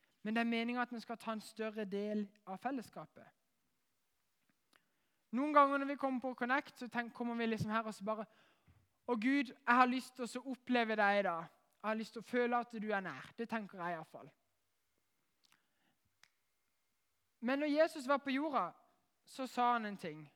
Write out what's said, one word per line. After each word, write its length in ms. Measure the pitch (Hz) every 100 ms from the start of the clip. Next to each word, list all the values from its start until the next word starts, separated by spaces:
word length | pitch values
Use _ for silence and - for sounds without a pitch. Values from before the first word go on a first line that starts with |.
| _ _
men 100 | 208
det 60 | 226
er 80 | 233
meningen 340 | 233 233 247
at 100 | 240
en 80 | 233
skal 180 | - 226
ta 140 | - 220
en 80 |
større 400 | - - 220 214
del 400 | 208 202 208 214 202 _ -
av 80 | 190
fellesskapet. 640 | 247 277 208 - 156 - - _ _ _ _ _ _ _ _ _ _ _ _ _ _ _ _ _ _ _ _ 226
Noen 160 | 294
ganger 300 | 294 277 277
når 80 | 277
vi 60 | 285
kommer 220 | 269 262
på 100 | 262 254
Connect, 400 | 240 269 - -
så 100 | 240
tenk-, 240 | 240 233
kommer 220 | - 240 233
vi 140 | 226
liksom 220 | 214 214
her 100 | 220
og 100 | 220
så 120 | 208 196
bare, 180 | 214 208 _ _ _ _ _ _ _
«Å 120 | - 247
Gud, 300 | 233 285 247
jeg 240 | - - 240
har 140 | 254
lyst 240 | 254 - -
til 80 |
å 280 | 240 254 254
oppleve 420 | 254 - 247 226 214
deg 280 | 202 202 190
da. 80 | 165 165 _ _ _
Jeg 80 | 208
har 80 | 220
lyst 160 | 220 240
til 60 |
å 60 | 196
føle 300 | 247 240 240
at 80 | 240
du 160 | 226 214
er 160 | 202
nær.» 220 | 185 139 - -
Det 120 | 233
tenker 320 | 226 196 196
jeg 100 | 175
i 60 | 165
hvert 160 | 160
fall. 160 | - 147 - _ _ _ _ _ _ _ _ _ _ _ _ _ _ _ _ _ _ - _ _ _ _ _ _ _ _ _ _ _
Men 160 | 233 277
når 140 | 302
Jesus 340 | 294 330 320 247
var 140 | 277
på 80 | 277
jorda, 380 | 262 311 262 175 - _ _ _ _ _
så 160 | - 262
sa 240 | - 240
han 160 | 240 214
en 100 | 196
ting. 240 | 180 151 151